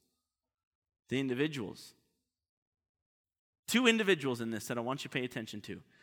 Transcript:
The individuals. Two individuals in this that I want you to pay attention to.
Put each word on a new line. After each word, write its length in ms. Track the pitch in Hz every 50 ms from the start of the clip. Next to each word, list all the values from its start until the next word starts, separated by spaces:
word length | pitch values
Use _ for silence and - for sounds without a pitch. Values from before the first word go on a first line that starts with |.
| _ _ _ _ _ _ _ _ _ _ _ _ _ _ _ _ _ _ _ _ _ -
The 100 | 120 135
individuals. 760 | 135 131 123 123 147 160 151 135 104 87 - - - - - _ _ _ _ _ _ _ _ _ _ _ _ _ _ _ _ _ _ _ _ _ _ _ _ _ _ _ _ _ _ _ _ _ _
Two 200 | - - 233 254
individuals 540 | 233 226 220 220 190 190 156 135 135 123 117
in 100 | 117 113
this 160 | 113 104 -
that 100 | - 127
I 40 | 120
want 240 | 117 123 135 139 -
you 40 | -
to 40 | -
pay 100 | 139 123
attention 380 | 123 - 127 113 - - 104
to. 200 | - - 95 - - _ _ -